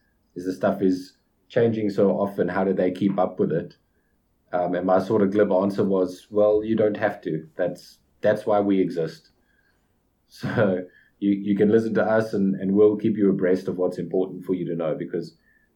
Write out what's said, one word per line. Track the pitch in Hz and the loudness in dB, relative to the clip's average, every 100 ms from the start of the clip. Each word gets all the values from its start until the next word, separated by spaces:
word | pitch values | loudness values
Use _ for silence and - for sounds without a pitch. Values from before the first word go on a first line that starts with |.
| _ _ _ 90 | _ _ _ -10
is | 90 | -8
the | |
stuff | 90 101 95 | -2 -2 2
is | 95 90 - _ _ _ _ | 2 0 -4 _ _ _ _
changing | 120 117 110 104 | 0 0 0 -2
so | 98 98 | 2 2
often. | 95 98 - 87 | 2 -2 -2 -2
How | 95 98 | -2 0
do | |
they | 95 92 | 0 0
keep | - 98 92 | 0 0 0
up | 92 - | -2 -2
with | 98 | -2
it? | 160 165 - _ _ _ _ _ _ _ | -2 -6 -14 _ _ _ _ _ _ _
Um, | 90 90 90 | -4 -2 -2
and | 92 | 2
my | 95 | 2
sort | 98 110 | 2 0
of | 98 | 2
glib | 104 98 | 2 2
answer | 92 101 101 | 2 0 0
was, | 98 95 90 90 - | 0 0 -2 -6 -6
"Well, | 104 104 107 | 2 4 2
you | 110 110 | 0 0
don't | 107 101 | 0 0
have | 104 - | -4 -4
to. | 87 80 - - | -6 -8 -8 -6
That's, | 87 85 - _ _ _ | -6 -6 -16 _ _ _
that's | 104 - 113 | 0 0 0
why | 104 | 0
we | 101 95 | 2 2
exist." | 87 87 80 - _ | 0 -2 -6 -8 _
<laughs> | _ _ _ _ _ _ _ _ _ _ | _ _ _ _ _ _ _ _ _ _
So | - - 127 101 90 90 _ _ - | -12 -4 0 0 0 -6 _ _ -4
you, | 101 | 0
you | 98 101 101 | 0 0 2
can | 104 | 4
listen | 113 110 | 4 2
to | 107 | 0
us | 104 110 110 | 2 0 0
and, | 101 98 92 | 0 0 0
and | 95 | 0
we'll | 101 107 107 | 4 4 4
keep | 107 98 | -2 2
you | 98 | 2
abreast | 95 90 95 - | 2 2 0 -2
of | 87 | -2
what's | 90 90 | -2 -4
important | 82 95 90 90 - | -4 -2 -2 -6 -6
for | |
you | 90 85 | -4 -4
to | 85 | -4
know, | 78 73 | -4 -4
because, | 85 85 82 - _ _ _ | -6 -6 -8 -14 _ _ _